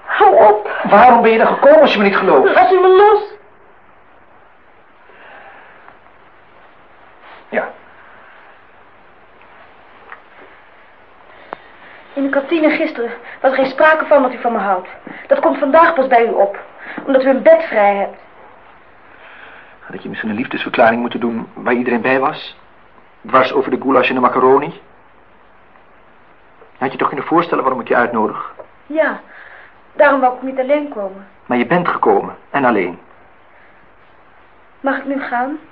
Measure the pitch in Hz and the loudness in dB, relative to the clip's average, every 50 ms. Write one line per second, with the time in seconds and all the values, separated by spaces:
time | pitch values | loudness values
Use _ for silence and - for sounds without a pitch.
0 | - - - - 427 392 - - - 427 415 - - - - - - - 185 208 | -8 -8 -2 2 2 4 6 6 4 4 4 2 -4 -8 -10 -8 -2 2 4 6
1 | 240 254 240 214 208 226 220 220 - - - - - 277 302 311 285 208 - 202 | 6 6 6 6 4 2 2 2 2 0 0 4 6 6 8 8 6 4 2 0
2 | 208 196 196 - 190 185 156 135 - 381 294 349 370 370 381 370 370 370 370 370 | 0 0 0 0 2 4 4 4 4 4 4 4 4 4 4 4 4 6 6 6
3 | 415 427 427 - - - - - - - - - - _ - _ _ - _ _ | 6 6 4 2 -2 -8 -16 -20 -20 -20 -20 -20 -20 _ -20 _ _ -20 _ _
4 | _ - - - - _ - - _ _ _ _ _ - _ - _ _ - _ | _ -20 -20 -20 -20 _ -20 -20 _ _ _ _ _ -20 _ -20 _ _ -20 _
5 | - - - - - - - - - - - - - - - - - - - - | -20 -20 -20 -20 -20 -20 -20 -20 -20 -20 -20 -20 -20 -20 -20 -20 -20 -20 -20 -20
6 | - - - - - - - - - - - - - - - - - - - - | -20 -20 -20 -20 -20 -20 -20 -20 -20 -20 -20 -20 -20 -20 -20 -20 -20 -20 -20 -20
7 | - - - - - - - - - - 226 - - - - - - - - - | -20 -20 -20 -20 -20 -20 -20 -20 -18 -10 -8 -8 -8 -8 -14 -20 -20 -20 -20 -20
8 | - - - - - - - - - - - _ _ _ _ _ - _ _ - | -20 -20 -20 -20 -20 -20 -20 -20 -20 -20 -20 _ _ _ _ _ -20 _ _ -20
9 | _ - _ - - _ - - - - - - - - - - - - - - | _ -20 _ -20 -20 _ -20 -20 -20 -20 -20 -20 -20 -20 -20 -20 -20 -20 -20 -20
10 | - - - - - - - - - - - - - - _ - - _ - _ | -20 -20 -20 -20 -20 -20 -20 -20 -20 -20 -20 -20 -20 -20 _ -20 -20 _ -20 _
11 | - _ - - - - - - - - - - - - - - - - - - | -20 _ -20 -20 -20 -20 -20 -20 -18 -18 -18 -18 -18 -20 -20 -20 -20 -20 -20 -20
12 | - - - 285 277 277 269 277 277 - 339 320 311 294 - - 311 - - 247 | -20 -14 -8 -6 -4 -2 -2 -4 -2 -2 -2 0 0 0 0 0 -4 -6 -6 -8
13 | 233 226 - - - - - - - 269 262 269 269 - - - 311 311 320 311 | -8 -8 -10 -14 -18 -20 -12 -2 -2 0 0 0 -2 -4 0 2 4 4 4 2
14 | - - 302 269 254 254 254 - - 240 226 214 190 202 190 180 185 - - - | 2 4 4 4 4 2 -6 -6 -6 -4 -4 -2 -2 -2 -4 -4 -6 -12 -20 -20
15 | - - - - - - 269 285 - - 277 - 294 269 285 320 339 330 - 269 | -20 -20 -20 -20 -4 -2 -2 0 0 -2 -2 -2 -2 2 4 4 4 4 2 -2
16 | 254 - 247 233 233 214 185 - 196 196 - - - - - - - - - - | 0 2 2 2 2 0 0 0 -2 -2 -2 -12 -18 -20 -20 -20 -20 -16 -16 -12
17 | - - 269 254 262 269 269 233 202 311 330 320 - - - 214 202 202 202 202 | -4 0 0 2 2 2 0 4 6 6 6 6 4 -2 0 2 2 2 2 0
18 | 196 - - - - - - - - - - - - - - - - - - - | -4 -6 -8 -18 -20 -20 -20 -20 -20 -20 -20 -20 -20 -20 -20 -20 -20 -20 -20 -20
19 | _ - - - - - - - - - - - - - - - - - - 95 | _ -20 -20 -20 -20 -20 -20 -20 -20 -20 -20 -20 -20 -20 -20 -20 -20 -18 -18 -14
20 | - - 104 - - 110 104 107 139 - - - - - - - 120 113 117 120 | -14 -12 -12 -8 -8 -6 -6 -6 -8 -8 -8 -8 -8 -6 0 2 2 2 2 -2
21 | 120 120 - 123 120 117 117 113 123 - - 117 104 113 123 120 123 127 120 113 | -6 -6 -6 -6 -6 -6 -6 -8 -10 -12 -16 -10 -4 -4 -4 -2 -2 -4 -4 -4
22 | 110 127 131 135 131 151 156 - - - - - _ _ _ _ _ _ _ - | -2 -2 -2 -2 -2 -4 -6 -8 -16 -18 -20 -20 _ _ _ _ _ _ _ -20
23 | _ _ _ _ - 113 131 131 131 131 - 139 127 - 127 110 113 131 135 127 | _ _ _ _ -10 -2 0 0 0 2 -2 -4 -2 -2 -4 -4 -2 0 0 0
24 | 127 - 131 127 123 120 - 120 127 131 135 143 147 160 - - - - - _ | 0 0 -2 -2 -2 0 0 2 2 4 2 2 0 -4 -12 -16 -20 -20 -20 _
25 | _ _ _ _ _ _ _ _ _ _ _ _ _ _ _ - _ _ _ _ | _ _ _ _ _ _ _ _ _ _ _ _ _ _ _ -20 _ _ _ _
26 | _ _ _ _ _ _ - _ _ _ _ _ - - _ - 123 135 143 - | _ _ _ _ _ _ -20 _ _ _ _ _ -20 -20 _ -8 -8 -8 -4 -4
27 | - - 160 139 - - 151 170 170 - 151 143 131 131 127 120 110 - 127 123 | -6 -4 -4 -8 -6 -2 -2 -2 0 0 -4 -4 -2 -4 -4 -4 -4 -2 0 0
28 | 120 - 120 113 107 107 104 - - - - - - - _ _ _ - 294 320 | 0 -2 -2 -4 -4 -4 -6 -8 -14 -14 -16 -20 -20 -20 _ _ _ -8 -4 -4
29 | 302 262 202 - - - - - - - - - - - _ - _ _ _ - | -2 -2 -4 -10 -16 -20 -20 -20 -20 -20 -20 -20 -20 -20 _ -20 _ _ _ 2
30 | 302 285 277 269 254 254 254 254 262 262 262 262 254 262 285 302 294 285 - 214 | 2 2 2 2 0 -2 -2 -4 -10 -8 -6 -6 -2 -2 -2 -2 -2 -8 -10 -10
31 | 202 190 190 196 - - _ _ - - 123 123 113 110 165 180 170 - - - | -10 -10 -12 -16 -20 -20 _ _ -10 -6 -4 -4 -2 0 -2 -2 -2 -2 -4 0
32 | - 117 101 104 - 92 - - _ _ - 143 131 120 117 101 90 90 82 - | 0 2 2 0 -2 -6 -14 -18 _ _ -6 -2 0 0 0 0 -4 -4 -8 -14
33 | - _ - _ _ _ _ _ _ _ _ _ - _ _ _ _ _ _ _ | -20 _ -20 _ _ _ _ _ _ _ _ _ -20 _ _ _ _ _ _ _
34 | _ _ _ - _ - _ - - _ _ - _ _ _ _ - 269 269 269 | _ _ _ -20 _ -20 _ -20 -20 _ _ -20 _ _ _ _ -6 -6 -6 -6
35 | - 262 277 269 277 - 247 240 254 269 302 311 - - | -6 -8 -8 -8 -6 -6 -6 -6 -6 -6 -8 -12 -16 -20